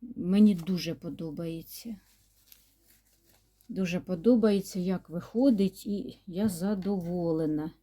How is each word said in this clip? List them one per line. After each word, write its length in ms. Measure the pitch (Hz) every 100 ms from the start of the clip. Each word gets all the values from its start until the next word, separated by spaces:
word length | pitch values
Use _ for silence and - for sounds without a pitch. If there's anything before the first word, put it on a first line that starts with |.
| - -
Мені 380 | 175 196 214
дуже 400 | 180 175 180 160
подобається. 1000 | 151 170 - 165 147 170 165 165 - 226 190 _ _ _ _ _ - _ _ _ _ _ _ _ _ _ _ -
Дуже 320 | 185 180 180
подобається, 800 | - 180 208 240 214 202 196 190
як 300 | 180 180 -
виходить, 760 | 170 - 220 269 202 196 - -
і 320 | 202 - - -
я 220 | 175 220
задоволена. 1200 | 165 196 202 190 196 170 180 170 160 156 151 160 -